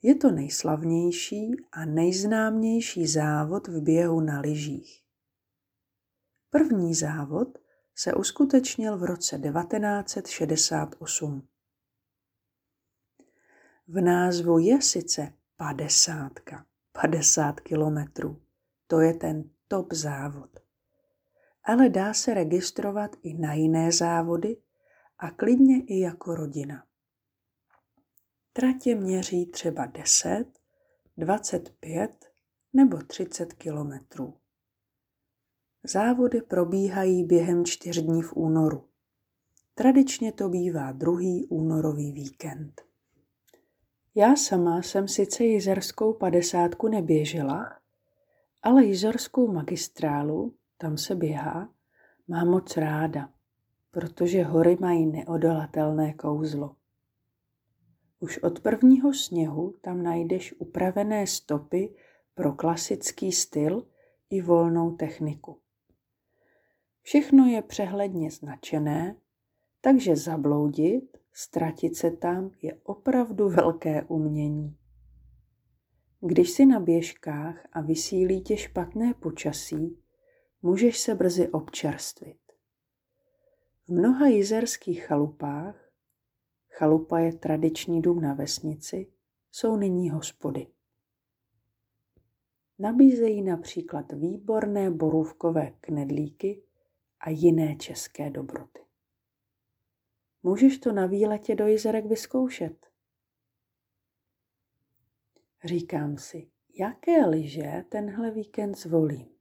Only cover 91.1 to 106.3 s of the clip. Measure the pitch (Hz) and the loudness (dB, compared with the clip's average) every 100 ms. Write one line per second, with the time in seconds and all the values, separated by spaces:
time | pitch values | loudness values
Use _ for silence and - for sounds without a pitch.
91.1 | _ _ _ _ _ _ _ _ _ _ | _ _ _ _ _ _ _ _ _ _
92.1 | _ _ _ _ _ _ _ 202 240 269 | _ _ _ _ _ _ _ -2 8 8
93.1 | 247 226 208 190 170 170 - 170 147 147 | 8 2 0 -2 -4 -6 -10 -8 -10 -10
94.1 | 147 165 202 - 220 214 202 190 165 156 | -6 -6 -6 -4 -2 0 -2 -2 0 0
95.1 | 160 156 - 170 165 143 - - 151 139 | 2 -2 -2 -2 -2 -4 -10 -8 -6 -4
96.1 | 147 151 _ 196 202 _ _ _ _ _ | -4 -6 _ -8 -8 _ _ _ _ _
97.1 | _ 160 156 170 165 156 147 - - - | _ -8 4 4 4 0 -4 -10 -12 -14
98.1 | - 147 135 135 - - - _ _ _ | -10 -10 -8 -10 -12 -16 -20 _ _ _
99.1 | _ _ _ _ _ _ _ _ _ _ | _ _ _ _ _ _ _ _ _ _
100.1 | _ _ _ 180 202 269 269 247 202 185 | _ _ _ -4 4 4 4 -2 -2 -2
101.1 | 202 214 214 214 208 214 214 220 220 214 | 0 0 0 -4 0 2 2 2 -2 -2
102.1 | 220 - 262 254 - 160 - _ _ _ | -4 -2 -2 -2 -4 -10 -10 _ _ _
103.1 | _ _ _ _ _ _ _ _ _ _ | _ _ _ _ _ _ _ _ _ _
104.1 | _ _ _ _ _ _ _ _ _ _ | _ _ _ _ _ _ _ _ _ _
105.1 | _ _ _ _ _ 170 175 170 165 147 | _ _ _ _ _ -6 -6 -4 -6 -6
106.1 | 143 - | -8 -12